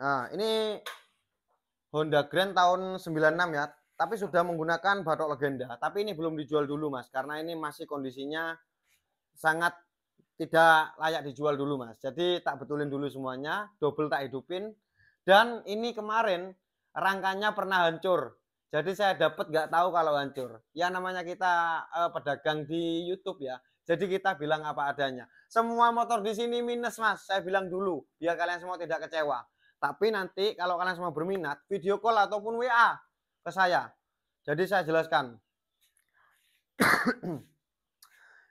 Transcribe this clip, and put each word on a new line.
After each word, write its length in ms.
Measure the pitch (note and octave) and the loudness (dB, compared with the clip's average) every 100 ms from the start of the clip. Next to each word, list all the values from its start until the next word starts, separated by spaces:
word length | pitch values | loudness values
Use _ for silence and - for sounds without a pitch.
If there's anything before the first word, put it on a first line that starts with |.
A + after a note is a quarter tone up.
Nah, 240 | C#3 C3+ A#2+ | -2 -2 -2
ini 480 | E3+ A3 A3 A3 G#3 - - _ _ _ _ _ _ _ _ _ | -4 -2 0 -2 -6 -12 -18 _ _ _ _ _ _ _ _ _
Honda 320 | D3+ D#3 D3 C#3+ | -4 2 2 2
Grand 280 | E3 G3 | 0 2
tahun 440 | F#3 F3+ F#3 F#3 F#3 | 4 4 4 -2 -6
sembilan 400 | F3 D#3 D#3 E3+ | -4 2 4 4
enam, 120 | F3 | 0
ya. 120 | D3 D3 - _ - | 0 -4 -8 _ -4
Tapi 160 | F3 A3 | -4 -2
sudah 280 | F#3+ E3+ F3 | 0 2 2
menggunakan 560 | E3+ D#3+ E3+ F#3+ G3+ | 0 0 0 2 0
batok 320 | D#3+ D#3 D#3 | 0 0 -2
legenda. 440 | C3+ C#3+ C3+ B2 A#2+ | 0 -2 -2 -6 -4
Tapi 280 | D#3 F#3 G#3 | -4 -2 -4
ini 80 | |
belum 240 | D#3 D#3+ D#3 | -4 -4 -4
dijual 280 | C3+ D3+ C#3 | -2 0 0
dulu, 240 | D3 D3+ | -2 -4
Mas, 160 | C3 A#2 | -6 -6
karena 280 | C3 C#3 D3+ | -6 -6 -6
ini 160 | E3 | -6
masih 320 | E3 D3+ C#3+ D3+ | -6 -8 -8 -8
kondisinya 680 | C#3+ C3 B2+ C#3 D#3 E3 D#3+ _ _ _ _ _ _ _ | -6 -6 -8 -6 -6 -6 -8 _ _ _ _ _ _ _
sangat 400 | _ D#3+ D#3+ F3 - _ _ _ _ _ - | _ 0 2 0 -2 _ _ _ _ _ -10
tidak 560 | D#3+ E3 E3 D#3 D#3 - | 2 6 8 8 4 -2
layak 240 | D#3 D#3+ C#3+ | -2 -2 -6
dijual 240 | C3 D3 | -2 -2
dulu, 320 | C#3+ C#3+ C#3 | 0 -2 -2
Mas. 160 | A#2 A2 | -6 -10
Jadi 400 | C3+ B2+ F3+ F3 | -10 -2 0 0
tak 240 | E3+ C#3 | -2 -6
betulin 240 | C3+ D3 D3 | -6 -4 -2
dulu 240 | C#3 C#3+ | -4 -6
semuanya, 560 | B2+ C3 B2+ D3 F#3+ G#3 _ | -6 -8 -6 -4 -6 -6 _
double 320 | D3 C#3+ D3+ | -2 0 -2
tak 160 | D3+ | -2
hidupin. 480 | C3+ C3 - F3+ G#3+ G#3+ _ _ _ _ | -4 -8 -6 -8 -8 -12 _ _ _ _
Dan 400 | - G3 A#3+ A#3 F#3 | 6 8 6 0 -6
ini 240 | G#3 A#3 | -4 -4
kemarin 640 | A#3 G#3+ A3 A3+ F3 F#3+ F#3+ _ _ _ - | -6 -2 0 0 0 -4 -14 _ _ _ -2
rangkanya 560 | F3+ G3 F#3+ F#3+ G#3+ | 0 0 -2 0 -2
pernah 320 | G3+ F#3+ F#3+ | -2 0 2
hancur. 560 | E3+ D#3+ F#3+ E3+ B2 - _ _ _ | 2 2 2 2 0 -10 _ _ _
Jadi 240 | D3+ D#3+ F#3+ | -2 -2 2
saya 240 | G3+ D#3 | 2 4
dapat 320 | D#3+ D3+ F#3 | 2 0 -2
nggak 160 | D#3 D3+ | 0 2
tahu 240 | E3 F3+ | 2 4
kalau 240 | E3+ D#3+ C#3+ | 4 2 2
hancur. 480 | C#3 C3+ B2 A2 _ | -2 -6 -10 -12 _
Ya 160 | D3+ F3 | -4 -2
namanya 320 | F#3 F#3 F#3 | -2 -4 -6
kita, 640 | F3 E3+ F#3 E3+ E3+ D#3+ - | -6 -2 2 2 2 -2 -4
eh, 160 | E3 E3+ | -2 -2
pedagang 560 | E3+ C#3+ C3+ D#3 D3+ | -2 -4 -2 -2 -2
di 400 | C#3 E3 E3 E3 | -4 -4 -2 -2
YouTube 400 | F3 F#3+ G3 E3 | -4 -6 -8 -10
ya. 160 | C3 B2+ _ _ | -10 -12 _ _
Jadi 240 | - E3 F#3+ | -2 0 0
kita 320 | F#3+ G3 F3+ | 0 0 -2
bilang 240 | D3+ D#3 | -2 -2
apa 240 | D3+ D3 C#3+ | -2 -2 -2
adanya. 400 | C#3+ C3+ B2+ A2+ _ | 0 -2 -4 -12 _
Semua 480 | _ A3+ A#3 A#3 A#3 | _ 0 0 4 4
motor 320 | A#3 A#3 A#3 | 4 0 0
di 80 | G3+ | 0
sini 320 | G#3 A#3+ A#3+ | -2 -2 -2
minus, 320 | A#3+ A#3+ A#3 - | -2 -2 -4 0
Mas. 320 | A3 F#3 - | 0 0 -2
Saya 160 | G3 | -2
bilang 240 | F3 F#3+ F#3 | 0 -2 0
dulu 320 | F3+ G3 D3+ - _ | -2 -2 -2 -6 _
biar 160 | E3 | -2
kalian 320 | E3+ E3+ F3 | 0 -2 -4
semua 160 | F3+ F3+ | -6 -8
tidak 240 | D#3+ D#3+ | -4 -4
kecewa. 400 | D#3+ D#3+ D3 B2 - _ _ _ | -4 -2 -2 -2 -6 _ _ _
Tapi 320 | C#3+ C#3+ G#3+ | -6 0 0
nanti 480 | G#3 F#3 - G#3 - | 0 -4 -2 -2 0
kalau 240 | F3 F3 | -2 0
kalian 160 | F3+ F3 | -2 -2
semua 160 | F3 | -4
berminat, 480 | D3+ E3+ F#3+ D3+ C#3+ _ | -4 -2 -2 -4 -8 _
video 320 | G3 F3 G3+ | -4 0 2
call 160 | A3+ A3 | 4 4
ataupun 400 | G3 G#3 G#3 A#3 | 2 0 -4 -4
W 80 | |
A 320 | B3 A#3 A3 - - _ _ _ | 2 6 6 4 -10 _ _ _
ke 80 | E3+ | -8
saya. 400 | E3 F#3 D#3 A#2 - _ _ _ _ - | 2 4 4 0 -10 _ _ _ _ -4
Jadi 160 | D3+ | -2
saya 240 | F#3 G3 D#3 | 2 2 2
jelaskan. 480 | D#3+ D#3+ D#3+ B2+ A#2 _ _ _ _ _ _ _ _ _ _ _ _ _ - | 2 2 0 0 -8 _ _ _ _ _ _ _ _ _ _ _ _ _ 0
<coughs> 640 | - - - - F3+ C#3+ - _ _ _ _ _ - _ - - _ | 2 4 2 -2 -6 -10 -12 _ _ _ _ _ -20 _ -20 -20 _